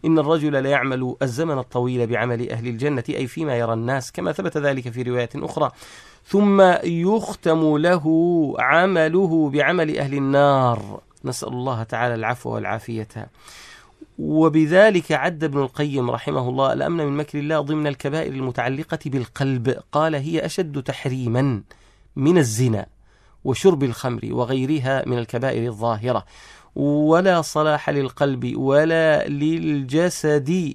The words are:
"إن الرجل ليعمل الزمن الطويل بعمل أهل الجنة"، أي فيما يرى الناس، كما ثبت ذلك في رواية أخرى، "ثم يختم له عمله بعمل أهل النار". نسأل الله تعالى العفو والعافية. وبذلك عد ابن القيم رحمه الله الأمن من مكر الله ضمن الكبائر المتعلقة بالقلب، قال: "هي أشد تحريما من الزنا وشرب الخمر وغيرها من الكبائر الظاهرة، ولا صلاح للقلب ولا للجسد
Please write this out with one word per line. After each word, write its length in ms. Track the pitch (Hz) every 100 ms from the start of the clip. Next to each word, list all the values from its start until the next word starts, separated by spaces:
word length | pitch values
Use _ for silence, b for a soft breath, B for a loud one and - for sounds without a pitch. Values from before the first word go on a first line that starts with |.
| 160
"إن 140 | 160
الرجل 440 | 143 165 151 139
ليعمل 520 | 135 139 131 131 127 -
الزمن 360 | 135 120 165 139
الطويل 500 | 127 123 123 127 117
بعمل 420 | 113 120 117 123
أهل 180 | 117 120
الجنة"، 360 | 113 143 139 117
أي 180 | - 127
فيما 300 | - 156 120
يرى 160 | 117
الناس، 380 | 113 120 135 123
كما 200 | - 180
ثبت 260 | 156 185 156
ذلك 320 | 143 135 123
في 120 | 117
رواية 280 | 123 123 120 143
أخرى، 360 | 151 - 143 - B B B B -
"ثم 360 | 196 202 196 185 175
يختم 920 | 170 170 175 220 208 - 175 160 156 151
له 260 | 165 180 151 160 175 170 147 -
عمله 880 | 127 156 190 180 160 170 190 165 151
بعمل 480 | 143 143 180 156 151
أهل 160 | 139
النار". 880 | 139 135 139 143 139 123 113 101 101 _ _ 135
نسأل 240 | 127 -
الله 340 | 123 127 117
تعالى 320 | 113 113 123 117
العفو 340 | 110 123 123
والعافية. 580 | 113 101 110 - 113 104 110 104 _ B B B B B B - -
وبذلك 920 | 151 156 160 151 151 180 214 185 -
عد 320 | 151 156 160
ابن 160 | 156 143
القيم 520 | 135 - 147 139 123
رحمه 380 | 120 - 143 123
الله 240 | 127 135
الأمن 320 | - 139 170 147
من 120 | 143
مكر 220 | 151 147
الله 220 | 147 156
ضمن 260 | 143 156 147
الكبائر 460 | 135 139 156 160
المتعلقة 640 | 135 131 123 123 135 160 - -
بالقلب، 720 | 131 120 - 135 131 120 123 -
قال: 240 | 147 160 151
"هي 300 | 143 160 156
أشد 380 | - 165 143
تحريما 800 | 127 131 135 127 123 120 139 110 - b b b b -
من 220 | 139 180
الزنا 480 | 127 107 127 107 - _ _ _ _ _
وشرب 400 | 139 120 190 160
الخمر 380 | 135 113 131 117 110
وغيرها 720 | 120 120 135 131 151 131 135 -
من 120 | 123
الكبائر 500 | 117 120 131 117 117
الظاهرة، 580 | 104 117 110 120 113 - B B B B -
ولا 640 | 143 147 151 165 190 175
صلاح 480 | 151 156 151 147 -
للقلب 680 | 143 131 - 143 131 123 -
ولا 720 | 135 139 160 165 160 151 -
للجسد 1500 | 143 151 165 160 147 135 147 180 - 151 147 135 185 156